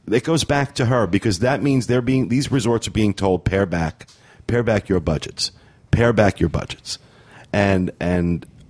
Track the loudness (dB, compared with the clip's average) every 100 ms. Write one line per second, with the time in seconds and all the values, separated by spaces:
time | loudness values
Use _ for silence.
0 | -2 -2 0 -2 0 -2 -2 -2 0 2
1 | 2 0 0 0 0 0 0 0 2 0
2 | 2 0 0 -2 0 -2 0 -2 -2 0
3 | 0 2 0 0 0 0 0 0 -4 -6
4 | -20 -20 -20 -16 -4 -2 0 0 0 0
5 | 0 -4 -6 -8 -8 -10 -20 _ -2 2
6 | 4 4 2 2 -2 -2 -8 -14 -14 -14
7 | -16 -20 -20 -20 -4 0 2 2 0 -4
8 | -2 0 0 -2 -6 -20